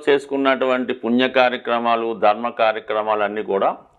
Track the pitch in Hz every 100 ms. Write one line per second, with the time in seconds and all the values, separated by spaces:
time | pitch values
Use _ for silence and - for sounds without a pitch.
0 | - 139 143 139 135 131 131 127 123 127
1 | 113 123 127 131 123 123 123 117 117 117
2 | 113 110 104 107 120 113 110 107 - 107
3 | 107 107 104 107 101 98 127 - -